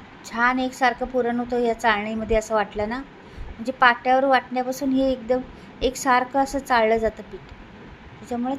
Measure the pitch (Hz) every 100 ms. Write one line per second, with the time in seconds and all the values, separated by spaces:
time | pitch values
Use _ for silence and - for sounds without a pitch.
0 | - - - 226 247 254 254 254 247 233
1 | 247 254 233 240 240 240 240 226 240 208
2 | 214 220 214 220 220 220 202 208 208 254
3 | 277 - - - - - 226 262 247 240
4 | 254 262 277 254 247 254 247 262 277 262
5 | 269 240 226 247 254 - - - 254 254
6 | 277 247 254 277 269 277 262 247 220 226
7 | 220 214 196 185 - - - - - -
8 | - - 214 240 247